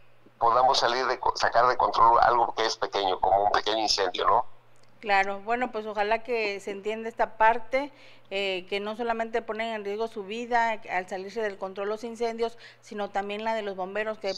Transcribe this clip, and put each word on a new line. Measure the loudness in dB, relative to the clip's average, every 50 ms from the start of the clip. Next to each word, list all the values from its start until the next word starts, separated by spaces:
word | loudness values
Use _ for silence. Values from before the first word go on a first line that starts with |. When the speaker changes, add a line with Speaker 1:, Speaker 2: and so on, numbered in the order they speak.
| -20 -20 -20 -20 -20 -20 -4 _
Speaker 1:
podamos | 2 4 4 6 4 4 4 4
salir | 2 2 2 0 0
de | -2 -2 -2
co-, | -2 -4 -2
sacar | 0 -2 2 4 4 4
de | 4 4 4
control | 2 2 4 6 6 8 8 8
algo | 6 6 6 4 2 0 0
que | -2 -2
es | -2 0
pequeño, | -2 -4 -2 -2 0 0 0 0 0
como | 2 2 4 4 4
un | 2
pequeño | 2 2 0 0 0 0
incendio, | 0 0 0 0 0 -2 0 0 0
¿no? | 2 2 2 0 -2 -10 -16 -20 -20 -20 -20 -20 -20 -20 -10
Speaker 2:
Claro, | -2 0 2 2 2 0 -4 -6
bueno, | -4 -4 -2 -2 -2 -4
pues | -4 -6 -8
ojalá | -4 -4 -2 0 0 0 -2
que | 0 -4 -2 -2 -2 -4 -4 -6
se | -8 -10
entienda | -10 -6 -6 -6 -6 -6 -6 -8
esta | -2 -2 -2 -2 2 4
parte, | 6 6 6 4 0 0 0 -2 -2 -2 -8 -16 -20 -20 -20 -20 -12 -6
eh, | -4 -2 -2 -2 -2 -4 -4 -4
que | -4 -4
no | -4 -4 -6
solamente | -4 -2 -2 -2 -2 -2 -2 -2 -4
ponen | -4 -4 -6 -4 -4 -4 -6
en | -6 -6
riesgo | -6 -4 -4 -4 -4
su | -6 -10 -10
vida | -8 -8 -8 -4 0 2 2 2 2 0 -4 -6 -4
al | -4 -4 -4 -4
salirse | -8 -8 -8 -8 -4 -4
del | -4 -4 -4
control | -6 -8 -8 -6 -6 -4 -4
los | -4 -4 -6
incendios, | -10 -6 -4 -4 -4 -2 -2 -4 -4 -4 -10 -18 -20 -20 -20
sino | -16 -12 -6 -6 -6 -2
también | -2 -4 -4 -2 -6 -4 -2
la | -2 -2
de | -2
los | -2 -4 -6
bomberos, | -6 -6 -4 -4 -4 -4 -4 -6 -4
que | -4 -6 -6